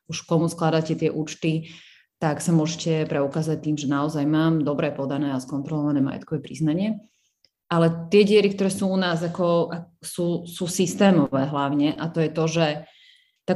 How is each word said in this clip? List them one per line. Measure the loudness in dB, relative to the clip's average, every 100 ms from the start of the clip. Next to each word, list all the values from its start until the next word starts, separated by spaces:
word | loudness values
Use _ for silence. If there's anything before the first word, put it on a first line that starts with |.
| -14
už | -10 0
komu | 2 2
skladáte | 0 2 2 0
tie | 0 -2
účty, | -2 -6 -4 -2 -2 -6 -16 -20 -20 _ -4
tak | -2 -2
sa | 2
môžete | 2 2 -2 -2 -2 0
preukázať | -2 -2 -2 -2 -2
tým, | -2 -4
že | -2
naozaj | -2 -2 -2 0
mám | 2 2 2
dobre | 0 -2 -2
podané | -4 -4 -2 -2
a | -4
skontrolované | -6 -8 -4 -2 0 0
majetkové | 0 -4 -8 -8
priznanie. | -8 -4 -2 0 -2 -4 -10 _ _ _ _ _ -2
Ale | 2 2 0 2
tie | 4
diery, | 6 6 4
ktoré | 2 -2
sú | 0 0
u | 0
nás, | 0 0
ako, | -2 -2 2 2 0 -4 -12 _
sú, | -12 -4 -2 -2
sú | -6 -8 -4
systémové | 0 0 4 6 6 4 0 0
hlavne, | 0 0 2 0 0
a | -4
to | -2
je | -2
to, | 0 0
že | 2 0 0 -8 _ -20 _ _ _
tá | -2